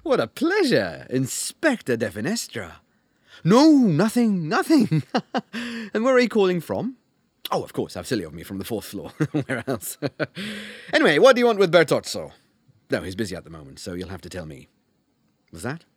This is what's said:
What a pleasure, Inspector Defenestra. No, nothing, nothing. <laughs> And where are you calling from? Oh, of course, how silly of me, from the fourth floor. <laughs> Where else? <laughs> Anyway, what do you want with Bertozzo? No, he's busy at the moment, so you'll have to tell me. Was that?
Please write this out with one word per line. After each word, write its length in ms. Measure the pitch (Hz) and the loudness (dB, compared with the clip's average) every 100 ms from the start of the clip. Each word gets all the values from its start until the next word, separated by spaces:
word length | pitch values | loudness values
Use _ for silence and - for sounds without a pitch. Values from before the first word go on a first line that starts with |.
What 180 | 330 226 | 0 0
a 60 | |
pleasure, 800 | 113 - 320 415 302 151 92 69 - | -2 -2 -2 0 2 2 0 -8 -6
Inspector 840 | 131 131 - - - 320 240 - | -4 -4 -6 -10 -2 -2 -2 -4
Defenestra. 800 | 113 110 101 131 226 - 117 85 - _ _ _ _ _ - | -4 -4 -4 -6 -6 -8 -12 -12 -18 _ _ _ _ _ -4
No, 300 | 160 233 320 | 4 8 8
nothing, 760 | 285 233 147 220 247 226 190 156 | 8 6 4 2 2 2 0 0
nothing. 540 | 233 - 311 214 156 - | -2 4 4 4 0 0
<laughs> 460 | - - 247 - 226 240 233 214 | -4 -2 -8 -6 -10 -10 -10 -6
And 100 | 220 | -2
where 120 | 247 | 4
are 40 | 254 | 4
you 100 | 247 | 4
calling 300 | 220 190 180 | 2 2 0
from? 360 | - 98 208 262 _ _ _ _ - | -4 -6 -6 -10 _ _ _ _ -6
Oh, 100 | 180 | -6
of 120 | 107 | -4
course, 200 | - 104 | -6 -6
how 80 | 92 | -8
silly 220 | 85 110 | -4 -4
of 100 | 82 | -4
me, 80 | 82 | -12
from 160 | - 98 | -10 -10
the 80 | |
fourth 200 | 98 107 | -6 -8
floor. 260 | - 98 78 | -8 -12 -12
<laughs> 200 | - 151 151 | -4 -4 -2
Where 180 | 127 127 113 | -4 -8 -6
else? 320 | 117 - - 147 - 151 - | -8 -8 -10 -10 -8 -10 -8
<laughs> 460 | 208 208 - - - | -12 -12 -16 -18 -4
Anyway, 280 | 311 247 147 | 2 4 6
what 160 | 247 | 6
do 60 | 247 | 6
you 40 | |
want 140 | 240 208 | 2 4
with 120 | 185 | 4
Bertozzo? 600 | 175 160 127 - 98 - - _ _ _ _ _ | 4 4 0 -2 -10 -12 -18 _ _ _ _ _
No, 120 | 120 | -6
he's 140 | 82 | -6
busy 200 | 92 104 | -8 -8
at 80 | 87 | -8
the 60 | 78 | -14
moment, 260 | 80 69 - | -18 -18 -16
so 140 | 101 | -12
you'll 160 | 87 87 | -12 -12
have 120 | 92 | -14
to 80 | 90 | -14
tell 180 | - 78 | -14 -14
me. 200 | 67 - _ _ _ _ _ _ _ _ | -18 -20 _ _ _ _ _ _ _ _
Was 100 | 85 | -12
that? 240 | 110 165 _ | -12 -12 _